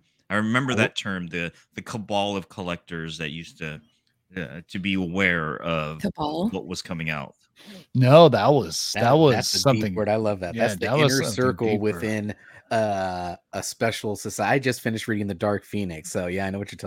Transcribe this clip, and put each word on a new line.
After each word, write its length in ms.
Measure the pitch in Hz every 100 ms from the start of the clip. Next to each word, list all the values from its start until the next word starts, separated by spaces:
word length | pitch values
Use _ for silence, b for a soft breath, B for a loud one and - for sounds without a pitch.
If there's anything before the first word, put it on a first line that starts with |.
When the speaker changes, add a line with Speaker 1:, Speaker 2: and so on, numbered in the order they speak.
| _ _ -
Speaker 1:
I 60 | 101
remember 380 | 110 123 135
Speaker 2:
Oh. 20 | 117
Speaker 1:
that 200 | 107 -
term, 320 | 101 92 85
the, 240 | 85 85 b b -
the 60 |
cabal 540 | - 117 95 101 101 98
of 120 | 85
collectors 680 | - 87 87 - 85 80 80
that 100 | 78
used 280 | 80 82 -
to, 200 | 80 76 - _ _ _ _ 92
uh, 260 | 67 78 -
to 120 | 98
be 140 | 95 95
aware 640 | 87 92 95 85 78 -
of 380 | 85 82 76 78
Speaker 3:
Cabal? 480 | - 165 151 160 214
Speaker 1:
what 180 | 92 85
was 140 | 87
coming 260 | - 82 80
out. 260 | 73 69 - _ B B B B 127
Speaker 2:
No, 340 | 127 156 165
that 180 | 110 113
was, 440 | 147 85 - -
Speaker 4:
That, 80 | 104
Speaker 2:
that 120 | 117
was 200 | 151 151 113
Speaker 4:
that's 180 | -
a 40 | 98
deep 40 |
Speaker 2:
something. 320 | 139 117 107 92
Speaker 4:
word. 120 | 104
I 100 | 110
love 220 | 110 98
that. 120 | 90 113
Speaker 2:
Yeah, 120 | 117
Speaker 4:
That's 80 | 95
the 100 | 101
Speaker 2:
that 120 | 139
was 160 | 143
Speaker 4:
inner 100 | 135
Speaker 2:
something 100 | 120 104
Speaker 4:
circle 240 | 127 95 113
Speaker 2:
deeper. 100 | 104
Speaker 4:
within, 560 | 107 90 107 107 104 - B B -
uh, 640 | 113 107 98 95 90 87 90 _
a 100 | 98
special 520 | - - - - 110 101
society. 400 | 107 - 104 139
I 40 |
just 220 | 127 120
finished 260 | 120 110 -
reading 180 | 107 101
The 60 |
Dark 320 | 87 104 101 -
Phoenix, 460 | 104 95 80 -
so 160 | 104 90
yeah, 180 | 95 98
I 60 |
know 80 | 98
what 120 | 101
you're 60 | 87